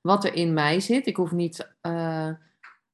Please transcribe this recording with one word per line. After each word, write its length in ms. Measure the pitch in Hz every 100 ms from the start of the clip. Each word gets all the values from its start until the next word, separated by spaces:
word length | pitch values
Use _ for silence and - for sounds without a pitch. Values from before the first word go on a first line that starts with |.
wat 220 | 170 202
er 100 | 202
in 200 | - 170
mij 260 | 156 147 175
zit. 280 | 190 247 247
Ik 80 | 190
hoef 160 | 170
niet, 440 | 175 170 165 - _
eh, 500 | 170 170 165 160 156 160 _ _ - - _